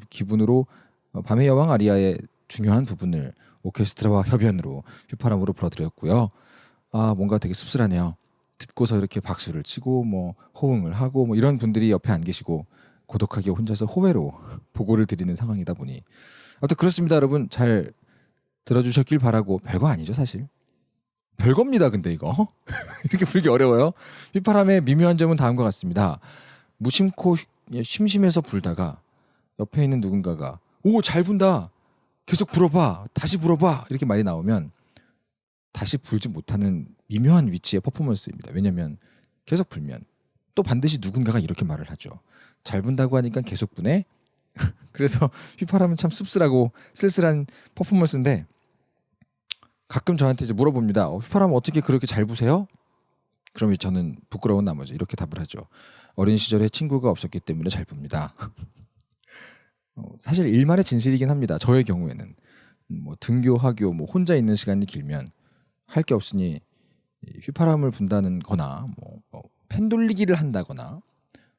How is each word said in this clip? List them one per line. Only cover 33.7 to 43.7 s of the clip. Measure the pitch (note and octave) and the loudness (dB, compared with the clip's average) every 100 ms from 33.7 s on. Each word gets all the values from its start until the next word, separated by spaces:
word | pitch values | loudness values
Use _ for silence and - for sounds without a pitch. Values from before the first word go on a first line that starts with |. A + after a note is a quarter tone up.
| C3+ - | 0 -4
이렇게 | C3+ C3 | -4 0
말이 | G#2 | 0
나오면 | G2 E2 F#2+ G#2+ D2+ _ _ _ _ _ _ _ _ _ _ | 0 -2 0 0 -2 _ _ _ _ _ _ _ _ _ _
다시 | - G2+ C#3 | -8 -6 -6
불지 | - G#2+ A#2 | -4 -4 -4
못하는 | D#2+ - G#2 G2+ F2 - - - | -10 -6 -2 0 -2 -6 -18 -8
미묘한 | G#2+ C3+ F3 A#2+ | 0 4 6 4
위치의 | F2 - G2 | -2 -2 -2
퍼포먼스입니다. | C3+ - C#3+ G#2 - - - | -4 -4 -4 -4 -6 -14 -10
왜냐면 | F#2 G2 F2 D#2 D2 _ _ _ _ - | -2 0 0 -6 -8 _ _ _ _ -4
계속 | E3+ F#3 | -2 -2
불면 | - D2 - - _ _ _ _ - | -6 -10 -12 -18 _ _ _ _ -4
또 | |
반드시 | F#3+ B2 D3+ D3+ | 0 0 0 -2
누군가가 | F#2+ B2+ A2+ A2+ | -4 -2 0 0
이렇게 | D#2+ F2 | -2 -4
말을 | F2 D2+ - | -4 -4 -10
하죠. | - - - _ _ _ _ | -16 -16 -20 _ _ _ _
"잘 | - F#2+ | -8 -4
분다고 | A2 C3 C3 C3 | -2 0 0 2
하니까 | A#2+ B2+ | 0 -2
계속 | B2 - G#2+ | -6 -6 -6